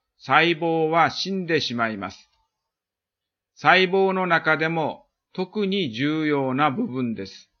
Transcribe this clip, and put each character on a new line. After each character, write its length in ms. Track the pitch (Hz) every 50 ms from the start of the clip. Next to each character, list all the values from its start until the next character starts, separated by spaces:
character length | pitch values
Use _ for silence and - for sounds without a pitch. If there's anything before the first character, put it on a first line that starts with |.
| _ _ _ _
細 400 | - - 135 151 160 170 170 151
胞 320 | 170 165 165 165 160 156
は 200 | 160 170 160 143
死 220 | - - - 185
ん 140 | 196 190 180
で 160 | 160 165 147
し 120 | - - 120
ま 140 | 120 117 113
い 80 | 107
ま 160 | 98 98 95
す。 180 | - - _ _ _ _ _ _ _ _ _ _ _ _ _ _ _ _ _ _ _ _ _ _ _ _ _ _ _
細 300 | - - 147 175 185 185
胞 260 | 180 185 190 190 190
の 160 | 190 190 185 180
中 300 | 170 160 - 160 156 147
で 100 | 160 160
も 380 | 165 165 151 123 - - - _ _ _ _ _
特 360 | _ - 185 185 - 214 208 190
に 260 | 190 202 - 117 107
重 340 | 113 139 147 156 160 156 151
要 260 | 147 143 135 131 127
な 160 | 135 151 151
部 160 | 127 214 247
分 300 | - 123 131 127 117 110
で 120 | 95 98 95
す。 220 | - - - _ _ _